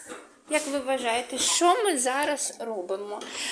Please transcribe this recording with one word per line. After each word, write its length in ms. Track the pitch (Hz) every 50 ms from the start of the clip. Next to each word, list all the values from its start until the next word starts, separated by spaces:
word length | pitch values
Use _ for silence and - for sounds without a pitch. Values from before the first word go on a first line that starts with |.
| - - - - - - - - _ -
як 180 | 302 302 302 277
ви 120 | 277 285
вважаєте, 580 | 247 262 269 254 247 233 226 247 247 - - -
що 460 | - - - - 330 349 370 494 427
ми 140 | 403 330 254
зараз 560 | 240 254 262 277 294 294 294 269 - - - -
робимо? 640 | 233 226 220 196 175 180 190 196 202 208 208 233 247 - - - - -